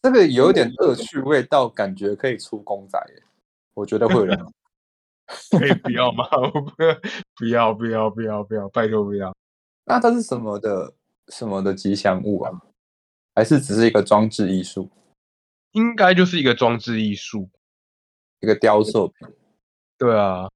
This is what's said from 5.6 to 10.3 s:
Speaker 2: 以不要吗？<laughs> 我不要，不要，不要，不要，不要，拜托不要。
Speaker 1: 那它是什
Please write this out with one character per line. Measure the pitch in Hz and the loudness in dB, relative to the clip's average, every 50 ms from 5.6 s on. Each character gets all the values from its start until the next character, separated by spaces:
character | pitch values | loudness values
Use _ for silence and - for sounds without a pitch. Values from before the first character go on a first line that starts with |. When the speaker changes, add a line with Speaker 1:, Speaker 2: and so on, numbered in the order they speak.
| - | 4
Speaker 2:
以 | 143 196 | 2 0
不 | 180 _ - | 0 _ -6
要 | 123 117 127 123 113 | -2 0 0 0 0
吗？ | 113 127 - | -2 -4 0
<laughs> | - 139 127 131 - | 0 0 0 0 -2
我 | 151 143 147 - _ 160 165 156 156 - - - - - _ _ | -4 -6 -6 -4 _ 2 2 2 0 -4 -12 -12 -12 -16 _ _
不 | - 117 | -8 -4
要， | 113 117 117 117 110 110 | 0 2 2 2 2 0
不 | 104 117 | -2 -4
要， | 113 113 110 110 107 | -4 -2 0 -2 -2
不 | 98 110 113 | -2 -4 -6
要， | |
不 | |
要， | 110 107 104 104 | -6 -4 -6 -6
不 | 101 110 | -6 -6
要， | 107 101 98 | -6 -6 -4
拜 | _ 123 113 | _ -2 -2
托 | 110 110 107 104 | 0 0 0 -2
不 | 101 101 | -2 -4
要。 | 101 98 92 95 _ _ _ _ _ _ _ _ _ _ | -6 -6 -8 -10 _ _ _ _ _ _ _ _ _ _
Speaker 1:
那 | - 247 247 | -2 -2 2
它 | 233 240 240 | 2 2 2
是 | 240 220 | 2 -2
什 | - | -4